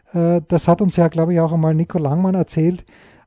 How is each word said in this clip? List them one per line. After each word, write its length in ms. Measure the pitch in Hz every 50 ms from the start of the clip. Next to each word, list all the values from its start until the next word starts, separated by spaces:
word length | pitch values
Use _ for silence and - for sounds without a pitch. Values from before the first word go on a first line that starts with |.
| _ _ -
äh, 280 | 170 170 170 175 175 156 -
das 200 | 175 160 - -
hat 140 | 170 -
uns 140 | 214 180 -
ja, 120 | 175 170 160
glaub 220 | 160 165 160 170
ich, 100 | 180 165
auch 120 | 165 156
einmal 240 | 165 160 156 160 160
Nico 220 | 156 170 - - 170
Langmann 380 | 151 135 143 175 190 185 190
erzählt, 500 | 185 160 - - 165 156 175 180 175 - - - - - - - _ _